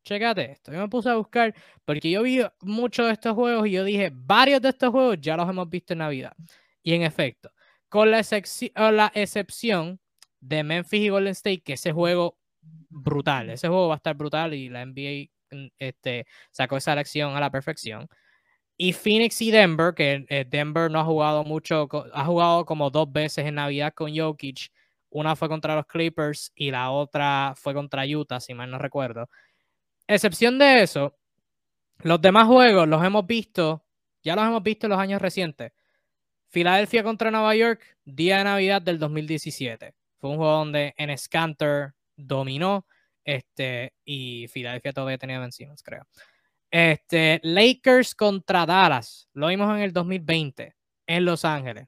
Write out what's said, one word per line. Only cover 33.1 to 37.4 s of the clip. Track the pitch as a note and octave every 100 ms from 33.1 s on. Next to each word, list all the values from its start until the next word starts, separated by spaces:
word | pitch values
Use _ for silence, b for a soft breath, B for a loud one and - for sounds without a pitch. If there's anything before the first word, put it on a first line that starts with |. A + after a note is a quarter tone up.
| G#3+ F#3
visto, | A#3 - - D#3+ D#3+ _ _ _ _
ya | D3+ F#3
los | A3
hemos | A3+
visto | G3+ A3 A3
en |
los | F#3+
años | F#3+ G3
recientes. | F#3+ F#3+ E3+ - A#2 _ _ _ _ _ _ _ _
Filadelfia | F3 F3 F#3+ G#3 A#3
contra | G#3+ A3 A3+
Nueva | A3